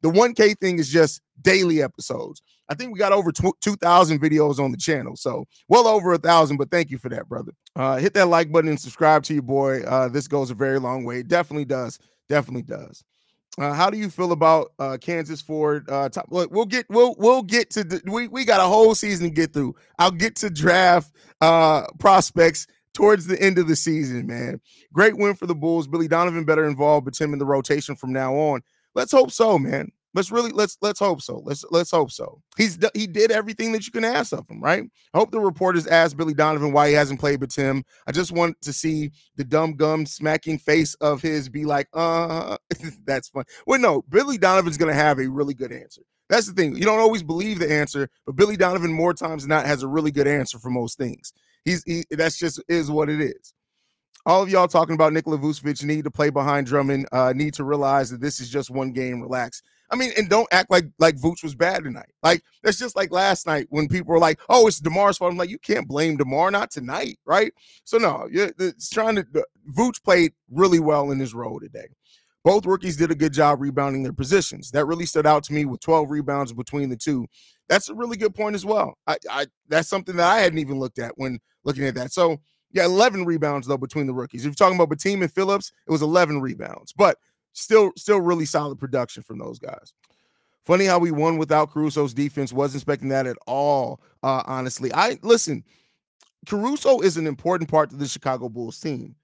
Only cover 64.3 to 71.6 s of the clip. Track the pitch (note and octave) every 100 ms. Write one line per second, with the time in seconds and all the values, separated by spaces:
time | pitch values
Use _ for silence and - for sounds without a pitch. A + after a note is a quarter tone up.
64.3 | D#3 - B3+ A3 - D3 E3 G3+ G3+ F3+
65.3 | F3+ F3+ A3+ - - - C3+ D#3+ D3 C3+
66.3 | C#3 F3+ G3+ A#3 - B2 C3+ B2+ - -
67.3 | F3 G#3+ - _ _ - A3+ G#3+ B2+ A#2+
68.3 | E3 G3+ - F#3 - - - A3 G#3+ D3+
69.3 | D3+ - _ - C#3 B3 A3+ - F3+ E3
70.3 | _ _ B2 F#3+ E3+ D3+ D3+ C#3+ C#3 C3
71.3 | A2+ A#2 -